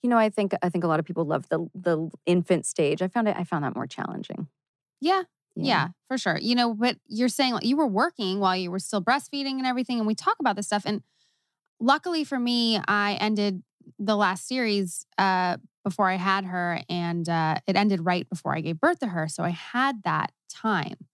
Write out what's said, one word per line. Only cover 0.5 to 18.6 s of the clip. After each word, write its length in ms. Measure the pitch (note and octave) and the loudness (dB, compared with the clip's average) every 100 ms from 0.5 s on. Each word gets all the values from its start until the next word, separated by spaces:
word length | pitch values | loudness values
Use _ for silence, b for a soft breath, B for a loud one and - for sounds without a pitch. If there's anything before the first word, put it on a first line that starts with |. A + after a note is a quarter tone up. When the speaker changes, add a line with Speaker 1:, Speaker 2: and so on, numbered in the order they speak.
| - | 0
Speaker 1:
I 60 | F3 | 0
think 140 | F3 | 0
a 20 | E3+ | 2
lot 120 | D#3 | 2
of 40 | |
people 200 | D3+ F3 | 0 -2
love 240 | D3 D3+ - | 0 -2 -2
the, 160 | D#3+ E3+ | -4 -4
the 340 | F#3 F3+ D#3+ E3 - - | -4 0 0 -2 -6 2
infant 380 | F3 E3+ F3 | 2 4 0
stage. 380 | - - D3 D#3 | 0 0 0 2
I 60 | F#3 | -2
found 200 | A#3+ G#3+ | 0 0
it, 80 | - | -2
I 80 | |
found 200 | F3 D#3+ | -2 -2
that 100 | C#3+ | -2
more 120 | - C3+ | -4 -8
challenging. 640 | - - - - - D#3+ _ _ _ _ _ | -8 -8 -8 -10 -10 -12 _ _ _ _ _
Speaker 2:
Yeah. 240 | D4+ F#4+ F4+ _ _ | 0 0 -2 _ _
Speaker 1:
Yeah. 100 | - C4+ | -6 0
Speaker 2:
Yeah, 220 | F#3+ D#3 - _ | 2 0 -6 _
for 80 | C4 | -4
sure. 220 | G3 D#3+ | 0 -2
You 140 | - | 0
know, 180 | A#3+ A#3+ | 2 2
but 220 | G#3+ A#3+ - _ | 2 0 -2 _
you're 200 | G#3+ B3 | 0 0
saying, 240 | - C4 | 2 0
like, 100 | A3+ | 2
you 120 | A#3 C#4+ | 0 2
were 100 | C#4+ | 2
working 540 | F#3+ E4+ - F#3+ F#3+ | 2 0 0 -2 2
while 160 | G3 F#3 | 2 2
you 140 | F3 | -2
were 80 | F#3+ | -4
still 240 | - G#3 | -2 -2
breastfeeding 560 | F3+ C4+ - C#4+ C#4 C4+ | 2 0 0 -6 -4 -2
and 80 | C4 | -2
everything, 320 | B3 B3+ A#3+ | -2 -2 0
and 80 | G#3+ | 0
we 80 | |
talk 220 | A3 - A#4 | 0 0 2
about 160 | B3+ G3+ | 0 0
this 100 | G#3 | -2
stuff. 180 | G#3 - | -2 -2
And 160 | G#3 - _ _ _ _ _ _ _ | -6 -6 _ _ _ _ _ _ _
luckily 440 | A3+ D4 F4+ E4 | 2 2 2 -2
for 140 | D4 C4+ | -2 -2
me, 400 | A#3+ A#3+ A#3 A3 - | 0 2 2 0 2
I 260 | G#3 G3+ - | 2 2 0
ended 420 | G#3+ G#3+ G3+ F#3+ - _ - - | 0 2 0 -2 -10 _ -20 -8
the 180 | G#3 G#3 | -2 2
last 300 | G3 F#3 - | 2 0 -4
series, 600 | B3+ A#3 G3+ F#3 - - - | -2 0 0 0 -6 -8 0
uh, 380 | F#3+ F#3 F3+ F3 - _ | 2 4 2 -2 -8 _
before 240 | G3+ F#3 F#3+ | -8 0 2
I 60 | |
had 300 | F#3 F#3 G3 F#3 | 2 0 0 -2
her, 340 | F3+ F3 E3+ - | -2 -2 -4 -4
and, 400 | F3 E3+ E3+ E3 | -4 -2 -2 0
uh, 280 | E3 D#3+ D#3 - | 0 0 -2 0
it 80 | F#3+ | 2
ended 300 | G#3 F#3+ E3 | 2 2 0
right 200 | F3+ - | -2 -4
before 260 | F3+ - | -8 -4
I 40 | D#3+ | -2